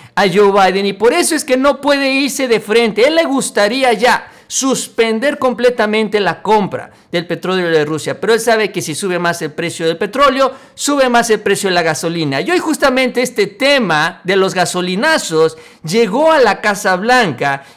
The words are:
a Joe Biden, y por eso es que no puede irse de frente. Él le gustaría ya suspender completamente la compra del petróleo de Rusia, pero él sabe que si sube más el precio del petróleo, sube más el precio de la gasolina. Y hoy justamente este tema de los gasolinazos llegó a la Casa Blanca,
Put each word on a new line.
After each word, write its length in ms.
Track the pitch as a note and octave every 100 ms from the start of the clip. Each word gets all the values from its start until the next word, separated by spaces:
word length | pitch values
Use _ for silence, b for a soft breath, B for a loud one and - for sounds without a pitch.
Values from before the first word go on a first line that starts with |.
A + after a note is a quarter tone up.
| B -
a 60 |
Joe 280 | G3+ F3+ G3+
Biden, 360 | G3 F#3+ F#3+ G3+
y 80 |
por 180 | G3 A3+
eso 240 | E4 - D#4
es 80 |
que 120 | - B3+
no 240 | C#4+ C#4
puede 300 | C#4+ C#4 C4+
irse 380 | C4+ C#4 - B3+
de 100 | A3
frente. 480 | A3 A3+ A#3 G#3 C4+
Él 80 |
le 100 | D#4+
gustaría 680 | E4 C4+ - G3+ G#3+ C4 C4
ya 400 | G#3 A#3+ G3 - B B
suspender 920 | - C4 A#3 - - A3+ A3 C#4 C#4+
completamente 800 | B3+ A3+ A#3+ A#3+ G#3+ G#3+ G#3+ G#3
la 200 | F#3 D#3
compra 520 | - G#3+ F3 B2 A2 b b
del 160 | F3 E3+
petróleo 420 | E3 F3+ F#3 F3
de 160 | D#3+
Rusia, 360 | D3 D#3 C#3 C3+
pero 120 | G3
él 60 | A3+
sabe 320 | A#3 A3 G#3
que 100 | G3
si 140 | D#3+
sube 240 | C#3+ G3 F3
más 240 | F3 E3+
el 80 | D#3+
precio 360 | D3 E3 - E3
del 120 | F#3+
petróleo, 540 | G#3 B3+ C#4+ C4 C4 C4 B
sube 340 | B - C#4+ C4
más 180 | A#3+ A3+
el 100 | G#3+
precio 280 | G3 G3 F#3+
de 60 |
la 80 | F3
gasolina. 580 | D#3+ D3+ E3 E3+ D3 C#3
Y 120 | F#3+
hoy 80 | F4+
justamente 600 | D#4+ D4+ C#4+ B3+ B3+ B3
este 260 | B3 A#3 G3
tema 720 | - C4+ C#4 G3 D3+ D#3+ F#3
de 140 | F3+ F#3+
los 180 | F#3+
gasolinazos 1040 | F3 F3 F3+ F3+ F#3 D4+ D#4 - D#3+ D#3+ D#3+ B B
llegó 480 | D#3 G#3 F#3+ A#3+ D#4+
a 80 | D#4+
la 220 | A3+ G3
Casa 340 | G#3+ G3+ G3 F3+
Blanca, 680 | A3 B3+ G3+ A#2 C#3+ C#3 B